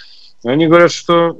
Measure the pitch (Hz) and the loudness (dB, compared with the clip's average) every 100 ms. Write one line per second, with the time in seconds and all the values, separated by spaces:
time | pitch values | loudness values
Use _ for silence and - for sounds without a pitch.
0 | - - - - 117 143 160 170 170 - | -20 -20 -20 -12 -6 -2 2 2 2 -2
1 | - 170 170 - | -4 -2 -2 -2